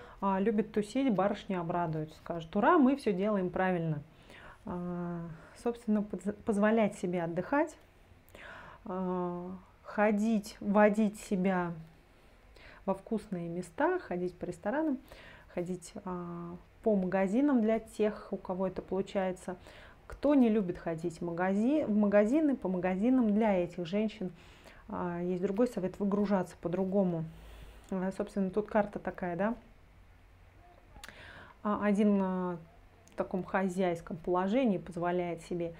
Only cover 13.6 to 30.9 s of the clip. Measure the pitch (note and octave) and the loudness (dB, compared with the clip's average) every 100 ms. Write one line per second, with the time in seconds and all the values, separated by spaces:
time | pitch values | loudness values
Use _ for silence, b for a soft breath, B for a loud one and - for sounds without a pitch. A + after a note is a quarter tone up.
13.6 | F3+ - D#4 F#4 - F3+ F3+ - F3 E3+ | -6 0 0 0 -2 -4 -4 -6 -10 -6
14.6 | G#3 C4+ D#4+ C4 B B B B - - | -4 0 0 -2 B B B B -10 -6
15.6 | F3 F3+ - - F#3 F3+ F3 E3+ E3+ F3 | -4 -6 -10 -12 -8 -8 -8 -10 -10 -12
16.6 | - - A3+ G3+ F#3 F#3+ F#3+ A3+ D4 B3+ | -16 -4 2 2 2 2 2 4 4 4
17.6 | G#3+ A3 A3 - G#3+ G#3 - F#3+ - F#3 | 4 0 -2 -2 0 -2 -6 -8 -6 -4
18.6 | F#3+ F#3 - F#3+ G3 G3+ F#3 F#3 - F#3 | -2 -4 -4 -4 -2 -2 -2 -4 -8 -10
19.6 | B B B B - - C4+ D4 A#3 G#3+ | B B B B -18 -2 4 6 6 4
20.6 | F3+ E3 E3+ E3 E3+ D#3+ E3+ E3+ F#3 G3 | 0 -4 -6 -4 -6 -6 -6 -2 0 2
21.6 | A#3 D4+ B3+ G#3 G#3 G#3 G#3+ D4 D4+ B3+ | 2 2 2 2 6 6 6 4 2 2
22.6 | F#3 F#3 F3+ F#3 A#3 C4 A3+ G#3 A3+ F#3+ | 0 0 0 2 4 4 4 4 4 2
23.6 | F3 F3 E3 G3+ A3 - F#3 F#3 B B | 0 -4 -4 -2 -2 -4 -10 -10 B B
24.6 | B B - F#3+ F3+ F3 F3 F3+ G3 G3 | B B -10 -6 -4 -4 -2 -2 0 2
25.6 | A#3+ - F#3 - G3+ G3+ G3+ G3 F3+ - | 0 0 -4 -2 -2 0 2 0 0 -6
26.6 | E3+ F3+ F#3+ G3 F#3 E3 D#3+ B B B | -4 -2 0 2 2 0 -4 B B B
27.6 | B B - F#3+ F#3 F#3 G3+ G3+ F#3+ G3+ | B B -8 -4 -4 -4 -4 -2 -2 -2
28.6 | G#3 G#3+ G#3 F3+ - F3+ F3+ E3+ G#3 A#3+ | -2 0 0 -4 -10 -8 -6 -2 -2 -4
29.6 | - - - - - - - - - - | -12 -20 -20 -20 -20 -20 -20 -20 -20 -20
30.6 | - - - | -20 -20 -20